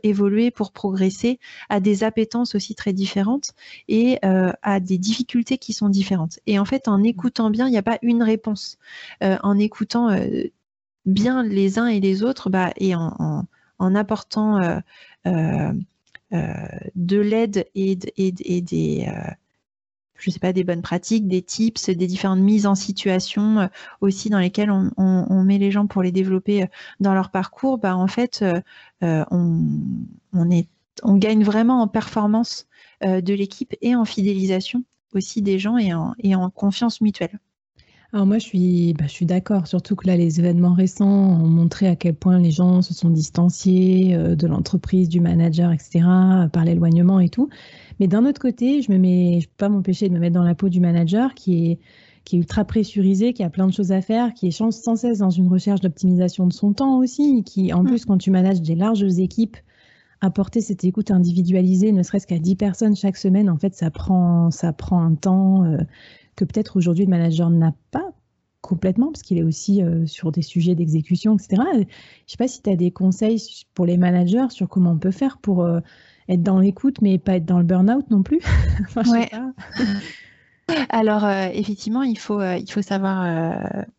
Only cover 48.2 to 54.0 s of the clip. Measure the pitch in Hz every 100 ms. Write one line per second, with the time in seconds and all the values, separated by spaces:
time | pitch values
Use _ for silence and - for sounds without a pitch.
48.2 | 269 285 254 - 247 285 233 190 185 180
49.2 | 175 175 160 - 202 202 190 180 196 175
50.2 | 170 175 175 170 196 180 175 170 165 208
51.2 | 262 - 190 170 165 170 _ _ _ _
52.2 | - 175 165 220 202 226 202 208 190 190
53.2 | 240 240 175 185 190 185 185 190